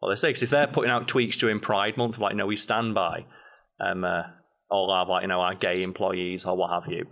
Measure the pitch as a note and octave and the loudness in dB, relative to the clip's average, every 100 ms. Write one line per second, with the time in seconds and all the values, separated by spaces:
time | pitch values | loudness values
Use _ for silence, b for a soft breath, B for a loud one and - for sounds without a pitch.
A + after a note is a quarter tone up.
0 | - G2+ D#3+ C3 A#2+ C#3+ C#3 D3 A#2+ A#2+ | -2 0 0 0 2 4 2 2 2 2
1 | A#2+ C3 A#2 - A#2 G#2+ - G2+ G#2 B2+ | 2 2 2 2 2 2 0 2 2 0
2 | A#2+ A2 G2+ G#2 G2 G#2 - A2 A2+ G2+ | -2 0 0 0 0 0 0 0 0 0
3 | F2 E2 - B B B B - G2 F#2 | 0 -2 -10 B B B B -6 -4 -2
4 | F2+ F2 E2+ - _ _ - G2 F#2+ F#2+ | -2 -2 -4 -12 _ _ -4 0 2 0
5 | F2+ F2+ F#2+ F2+ F2+ F#2 F2+ F#2 F#2 F#2 | 0 0 0 0 0 0 0 0 -2 -2
6 | F#2+ F#2 F2+ F2+ F#2 F2+ F2 F2 - E2+ | -2 -2 -4 -4 -4 -2 0 -2 -4 -8
7 | - | -8